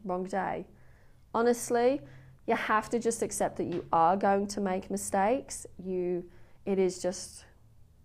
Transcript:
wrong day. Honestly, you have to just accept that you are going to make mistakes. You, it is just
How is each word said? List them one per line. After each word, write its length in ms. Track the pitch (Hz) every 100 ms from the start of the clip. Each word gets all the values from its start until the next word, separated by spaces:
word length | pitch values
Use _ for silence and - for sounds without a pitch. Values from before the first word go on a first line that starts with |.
wrong 200 | 196 180
day. 420 | 185 196 185 - 190 - - - - - -
Honestly, 680 | 220 240 240 - 240 240 285 - - - - -
you 80 |
have 340 | 233 - 214 -
to 80 | 240
just 240 | 226 226
accept 340 | 202 - 185 -
that 80 |
you 200 | 175 170 -
are 240 | 165 165 202
going 300 | 202 196 202
to 140 | 208
make 300 | 196 185 -
mistakes. 760 | 196 - 196 196 277 - - - -
You, 420 | 180 185 180 180 175 - - -
it 140 | - 190
is 220 | 185 180
just 440 | 180 185 - - - - - - - -